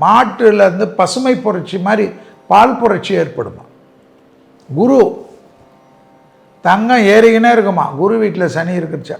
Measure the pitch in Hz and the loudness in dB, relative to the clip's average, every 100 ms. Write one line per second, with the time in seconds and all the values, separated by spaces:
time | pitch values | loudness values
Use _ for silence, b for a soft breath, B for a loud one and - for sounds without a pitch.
0 | 160 220 240 190 233 208 196 180 208 - | 0 2 0 2 2 4 2 0 -6 -2
1 | 185 254 262 254 214 185 156 196 185 214 | -2 -2 -2 -2 -2 -6 -6 -6 -4 -2
2 | 202 - B B _ 190 240 240 233 190 | -2 -6 B B _ 2 4 2 -2 -2
3 | - 185 78 - - - - _ _ _ | -2 -4 -4 -6 -10 -12 -20 _ _ _
4 | _ _ _ _ _ _ _ 131 240 269 | _ _ _ _ _ _ _ -2 2 4
5 | 196 - - - _ _ _ _ _ _ | 2 0 -16 -20 _ _ _ _ _ _
6 | _ _ _ _ _ _ 175 190 226 254 | _ _ _ _ _ _ -2 0 2 2
7 | 202 214 226 226 233 226 196 180 139 139 | 4 6 6 4 4 2 0 -2 -4 -2
8 | 190 226 214 170 175 139 170 180 160 156 | -2 0 -2 -2 -4 -4 -4 -6 -6 -10
9 | 123 147 | -12 -16